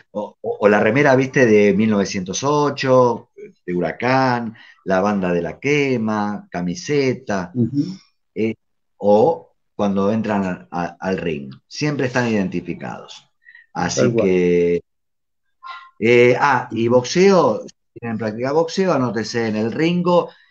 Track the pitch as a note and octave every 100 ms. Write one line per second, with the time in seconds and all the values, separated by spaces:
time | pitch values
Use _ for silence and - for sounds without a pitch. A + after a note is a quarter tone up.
0 | _ G#2 G#2 - A2 - G#2 G#2 A2 B2+
1 | D3 C3 C3 C#3+ A#2+ G#2+ G#2 F#2+ A2 G2+
2 | F#2 G2+ F2+ F2+ C3+ D3 C#3+ - C3+ B2+
3 | B2 A2 - - - _ - F2+ E2+ -
4 | A#2+ C3 C3 A#2+ A#2 A2 - _ F#2 F#2+
5 | G2+ G2+ F2+ F2 E2+ - C3+ D3 C#3 B2
6 | A2 G#2+ G#2 G2+ - F2 F2+ E2+ - D3
7 | C3 A2 - G2 F2 B2+ A#2 C#3 F3 F#3+
8 | _ _ _ - A2+ A2 _ _ _ -
9 | G2+ G#2 C#3 E3 - _ _ - G#2 G2
10 | G2 A2+ G#2 G#2 F#2 F2+ - E2+ F2 -
11 | F#2 F#2 E2+ D2 C2+ C2 _ - D3+ C#3+
12 | B2+ B2+ A#2+ G#2+ F#2 F2+ F2 - B1+ G1+
13 | - - _ _ _ - _ - F2 C3
14 | B2+ A#2 G2 F#2 F2+ F2 F2 F2 - _
15 | _ _ _ _ _ _ - - - -
16 | A2+ A#2+ B2 B2 C#3+ B2 - A2 A#2 B2
17 | B2 F3+ G3 F#3 C3+ G#2 - _ _ -
18 | A#2 A2 A2 A2 C3 D3 E3 - F#3 C#3+
19 | B2 G#2+ G#2+ A#2+ A2+ G#2+ A2+ B2+ E3 F3
20 | F3 F3 - - _